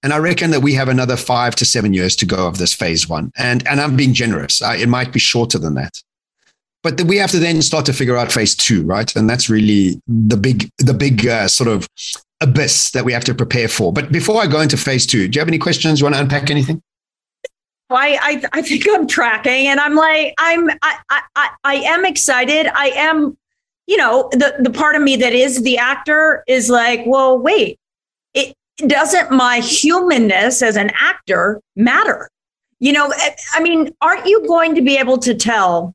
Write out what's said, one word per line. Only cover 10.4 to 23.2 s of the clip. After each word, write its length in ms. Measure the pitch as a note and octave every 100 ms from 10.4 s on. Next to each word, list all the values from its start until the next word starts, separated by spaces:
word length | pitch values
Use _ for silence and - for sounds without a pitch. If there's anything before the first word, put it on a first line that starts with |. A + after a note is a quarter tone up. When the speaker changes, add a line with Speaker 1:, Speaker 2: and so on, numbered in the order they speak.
| A#2 A#2 - _
Speaker 1:
the 160 | B2+
big, 320 | A2+ C#3+ A#2+ A#2
uh, 220 | A2+ G2
sort 220 | - A#2
of 180 | G#2 - _ - - _ _
abyss 500 | - C3 C#3+ - -
that 140 | C3 A#2
we 80 |
have 100 | A#2+
to 100 | A#2+
prepare 360 | B2 B2 B2+ A2+
for. 240 | - F#2+
But 180 | F#2+ C#3+
before 320 | E3+ - G#3+
I 40 | G3
go 120 | D3+
into 160 | D#3 -
phase 300 | - C3 -
two, 220 | B2 F#2+
do 80 | C3
you 20 |
have 80 | D#3+
any 100 | E3
questions? 440 | F3 D#3 D#3+ D3+
You 40 | C#3+
wanna 120 | C#3
unpack 340 | C#3 C#3+ C3+
anything? 300 | D3 C3 E3 _ _ _ _ _ _ - _ _ _ _
Speaker 2:
I, 280 | B3+ C#4+ C#4+
I, 380 | C#4+ D4 - D4
I 20 |
think 240 | - D4+ -
I'm 180 | G#4 D4+
tracking, 600 | - A#3+ A3 B3 B3+ C4+
and 120 | C#4
I'm 160 | D4 D4+
like, 380 | D#4+ D#4 D4+ -
I'm, 320 | E4 E4+ E4+ D4
I, 160 | D4+ - -
I, 120 | C4+ - -
I, 140 | C#4+ -
I 120 | C#4 C#4
am 300 | C#4 E4+ F#4
excited. 600 | - - B3+ B3 D4+ D#4
I 200 | - C#4
am, 500 | C4 D4+ D#4+